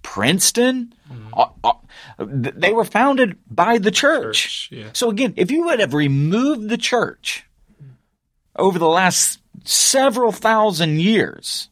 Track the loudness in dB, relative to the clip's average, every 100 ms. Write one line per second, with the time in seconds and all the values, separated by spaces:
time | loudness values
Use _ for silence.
0 | -10 -2 0 2 0 2 0 0 -8 _
1 | -20 -18 -8 -2 -2 0 -2 -2 -8 -20
2 | -20 -12 -6 -4 -4 -2 0 2 0 2
3 | 2 2 0 -2 _ 0 2 4 2 2
4 | 0 0 -2 -4 -4 -8 -12 -16 -10 -4
5 | -2 0 -2 0 0 0 0 0 0 0
6 | 2 2 2 0 0 -2 -4 -4 0 0
7 | -2 -6 -10 -10 _ _ _ _ -20 -20
8 | _ _ _ _ _ -2 0 2 2 2
9 | 2 0 -2 -4 _ -20 -4 0 2 2
10 | 2 2 0 0 0 2 2 0 0 2
11 | 2 2 0 -6 -10 -10 -10